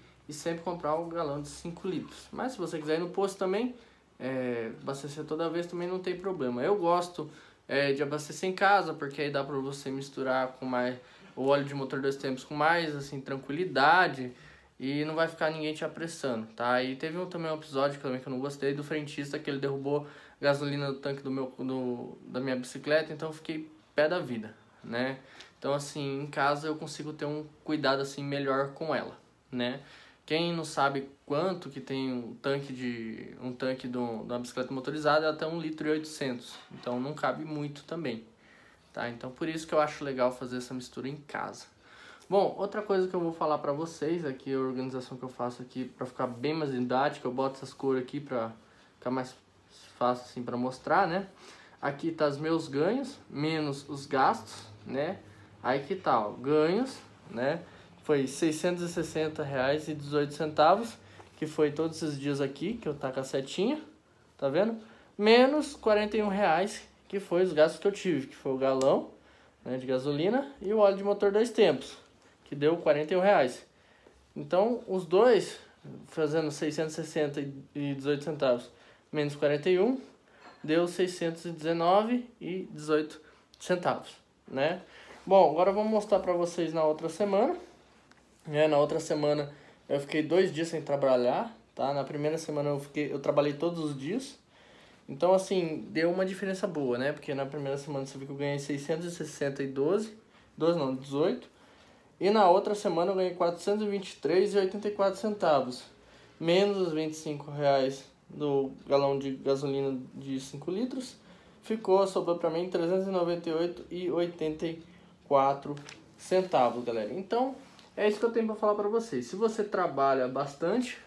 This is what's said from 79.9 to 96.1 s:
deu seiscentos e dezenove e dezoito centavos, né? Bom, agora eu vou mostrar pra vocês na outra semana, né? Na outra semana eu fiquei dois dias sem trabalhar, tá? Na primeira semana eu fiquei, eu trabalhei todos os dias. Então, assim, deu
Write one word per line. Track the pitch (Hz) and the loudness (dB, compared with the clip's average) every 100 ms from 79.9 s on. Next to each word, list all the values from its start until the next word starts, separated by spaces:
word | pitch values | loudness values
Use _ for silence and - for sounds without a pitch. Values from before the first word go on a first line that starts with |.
| 262 - - _ - - - | 2 -6 -20 _ -20 -20 -10
deu | 151 160 175 | 2 2 2
seiscentos | 175 180 - 165 165 175 | 2 0 0 -4 -4 -8
e | |
dezenove | 160 156 170 170 196 220 247 240 - | -4 -2 2 6 6 6 0 -2 -10
e | 165 185 - | -6 -6 -6
dezoito | 151 151 151 156 - - - _ - | -8 2 2 2 -8 -20 -20 _ -10
centavos, | - 180 156 120 - - _ _ - | -2 0 2 -2 -6 -18 _ _ -8
né? | 127 151 185 - - - - - | 0 0 0 -8 -20 -20 -14 6
Bom, | 190 160 | 8 10
agora | 156 190 | 8 4
eu | 196 | 4
vou | |
mostrar | 214 214 208 190 | 2 2 4 2
pra | 185 | 4
vocês | 175 170 180 160 | 2 0 0 -2
na | 160 | 2
outra | 156 156 160 | 2 2 -2
semana, | - 202 196 269 349 - - _ _ _ - _ _ - | -2 2 4 4 0 -8 -20 _ _ _ -20 _ _ -2
né? | 151 156 | 4 6
Na | 147 | 6
outra | 147 160 | 4 2
semana | - 156 147 147 143 - - - - | -2 0 2 2 -2 -10 -20 -20 -4
eu | 139 | -2
fiquei | 139 160 | 0 0
dois | 151 175 190 | 2 4 4
dias | 147 165 | 0 -4
sem | 160 | -4
trabalhar, | 147 143 139 127 120 160 233 - - - | -2 0 4 4 4 2 -2 -10 -14 -4
tá? | 131 | -2
Na | 143 | -2
primeira | 135 147 151 160 | -2 -2 -2 -2
semana | 160 151 143 | -2 -2 0
eu | 143 | -2
fiquei, | 143 151 143 | -4 -4 -4
eu | 139 | -2
trabalhei | 147 143 147 | 2 4 4
todos | 143 170 170 | 2 -2 -2
os | 156 135 | -4 -4
dias. | 139 233 - - _ _ - - - - - | -4 -4 -6 -12 _ _ -20 -20 -20 -20 -14
Então, | 139 175 190 | 2 4 6
assim, | 190 190 165 156 101 | 4 0 0 -4 -4
deu | 127 165 | 0 2